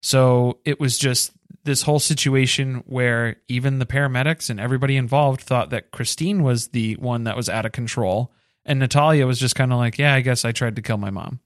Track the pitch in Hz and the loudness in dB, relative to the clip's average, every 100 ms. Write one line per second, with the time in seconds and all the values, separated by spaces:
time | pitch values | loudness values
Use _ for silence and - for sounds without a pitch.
0 | - 131 127 123 123 - 151 143 135 - | 0 4 6 6 2 0 -4 -2 0 0
1 | 135 - - _ - - 147 135 - 147 | 0 0 -4 _ -20 -8 -4 -2 2 2
2 | - 147 139 135 127 - 135 127 - 127 | 2 0 2 2 2 0 -2 -6 -6 -2
3 | 123 117 117 - - 123 139 135 123 139 | 0 0 -2 -6 -6 -2 0 -2 -2 -2
4 | 139 127 143 156 - 104 120 131 135 135 | 0 0 -2 -2 -6 -6 -2 0 0 0
5 | 120 139 143 131 - 123 - 113 - - | 2 2 2 0 0 -2 0 -6 -8 -8
6 | 113 - 165 202 135 117 - 123 110 - | -6 -2 -2 2 2 0 -2 -2 -2 -4
7 | 123 120 113 123 113 110 110 123 117 - | -4 -4 -4 -4 -4 -4 -4 -6 -6 -2
8 | 95 101 127 _ _ _ - 135 131 143 | 0 0 -4 _ _ _ -4 0 2 2
9 | 156 156 127 120 127 - 127 123 120 113 | 4 4 4 2 0 0 2 2 0 2
10 | 143 135 127 120 - 113 117 110 110 107 | 2 2 2 0 -2 -2 -4 -4 -4 -4
11 | 101 95 - 127 | -4 -6 -8 -12